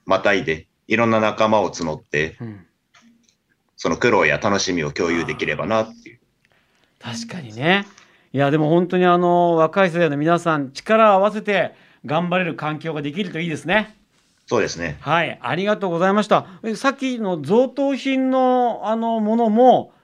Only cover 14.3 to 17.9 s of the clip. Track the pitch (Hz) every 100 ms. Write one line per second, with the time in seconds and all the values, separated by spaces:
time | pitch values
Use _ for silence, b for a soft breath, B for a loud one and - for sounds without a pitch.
14.3 | _ - 120 87 85 85 73 139 165 151
15.3 | 113 120 156 196 208 190 170 190 202 208
16.3 | 175 - B 220 208 269 262 262 247 202
17.3 | 170 135 220 262 262 277